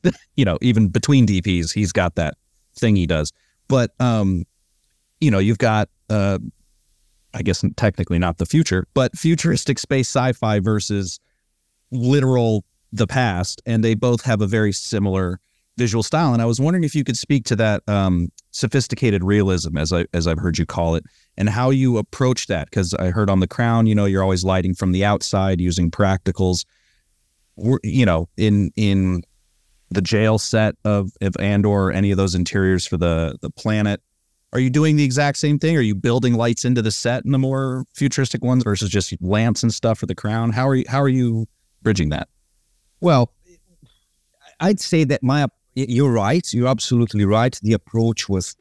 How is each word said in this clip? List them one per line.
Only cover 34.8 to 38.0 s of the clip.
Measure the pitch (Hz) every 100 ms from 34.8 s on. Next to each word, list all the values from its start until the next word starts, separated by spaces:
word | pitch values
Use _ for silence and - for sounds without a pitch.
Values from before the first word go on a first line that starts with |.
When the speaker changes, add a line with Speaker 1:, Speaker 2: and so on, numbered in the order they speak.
| 156
Speaker 1:
the | 151
exact | 139 127 143 139
same | 151 147
thing? | 160 165
Are |
you | 110 98
building | 117 120 123
lights | 117 120 117
into | 123 123
the | 110
set | - 117 123
in | -
the | 139
more | 135 135 131 127 127
futuristic | -